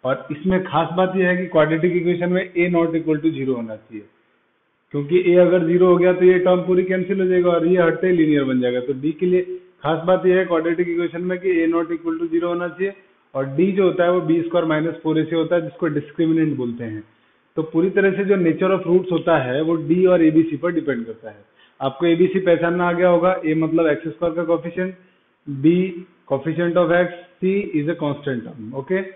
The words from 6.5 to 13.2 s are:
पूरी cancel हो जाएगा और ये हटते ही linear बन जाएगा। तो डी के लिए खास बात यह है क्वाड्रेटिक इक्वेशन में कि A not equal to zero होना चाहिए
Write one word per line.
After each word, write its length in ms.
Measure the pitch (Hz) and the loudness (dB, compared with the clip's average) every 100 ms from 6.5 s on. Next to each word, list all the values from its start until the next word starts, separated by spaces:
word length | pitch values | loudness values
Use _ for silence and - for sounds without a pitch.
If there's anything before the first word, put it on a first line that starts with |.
| 180 | 2
पूरी 240 | 170 180 | 2 0
cancel 360 | 185 185 180 196 | 0 -4 -2 -2
हो 60 | 185 | 0
जाएगा 240 | 180 180 | 2 2
और 160 | 170 165 | 2 2
ये 100 | 180 | 4
हटते 280 | 165 156 185 | 2 2 0
ही 100 | 175 | 2
linear 280 | 156 147 | 4 2
बन 160 | 135 127 | 2 0
जाएगा। 200 | 123 123 | 0 -2
तो 120 | 123 | -4
डी 180 | 135 147 | -4 -6
के 140 | 160 180 | -2 0
लिए 160 | 180 180 - - _ | 0 -2 -10 -16 _
खास 200 | 143 160 170 | -4 -2 0
बात 180 | 180 180 | 2 4
यह 120 | 180 | 2
है 60 | |
क्वाड्रेटिक 440 | 180 165 165 165 175 | 2 -2 0 -2 -2
इक्वेशन 340 | 170 170 170 | -2 -4 -6
में 160 | 180 180 | -6 -4
कि 140 | 185 170 | -2 0
A 120 | 165 | 0
not 220 | 170 165 165 | 0 -2 -6
equal 200 | 165 165 | -6 -6
to 80 | 170 | -2
zero 140 | 170 | -2
होना 240 | 175 175 175 | -2 -4 -6
चाहिए 260 | 175 196 196 _ _ | -4 -6 -6 _ _